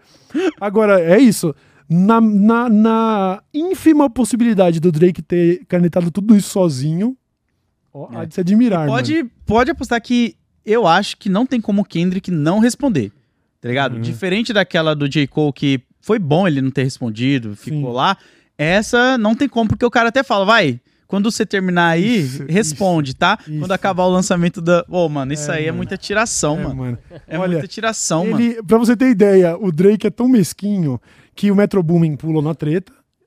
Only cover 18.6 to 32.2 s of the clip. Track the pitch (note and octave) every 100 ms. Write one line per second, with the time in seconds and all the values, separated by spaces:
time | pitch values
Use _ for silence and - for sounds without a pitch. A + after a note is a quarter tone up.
18.6 | D3+ F#3+ G#3+ A#3+ B3+ B3+ G#3+ A#3 C#4+ A#3
19.6 | A3+ A3 A#3+ A#3+ A#3 B3+ C4 G#3 F#3+ A3+
20.6 | D#3+ A#2+ _ _ - G3 G#3 - F3+ G3
21.6 | F#3 F3 E3+ E3 G#3 A#3+ C3+ C#3 C3+ F3+
22.6 | D#3+ D3 G3 E3 C#3 C3 F3+ G#3+ - D3+
23.6 | F3+ F#3+ G3+ F#3 F#3 F#3 F3+ F3+ F3 F3+
24.6 | E3+ F3 - F3+ E3 D3 C3+ D3 D3 E3
25.6 | D#3 E3+ F3+ F#3+ - G#3 A3+ - D3+ D3+
26.6 | D3 C3 B2+ A#2+ - E3+ - D#3+ F#3 E3
27.6 | - - A3+ A3 - E3 F#3 A3 A#3 A#3
28.6 | F#3 A3+ A#3 A#3 C4 G#3 G3+ F#3+ F3 E3+
29.6 | G#3 D3+ G3 G#3 G#3+ - B3 B3+ E3 -
30.6 | G3+ G3+ D3+ A#2+ _ _ _ - G3+ G3
31.6 | G3+ G3+ E3 F3 E3 C#3+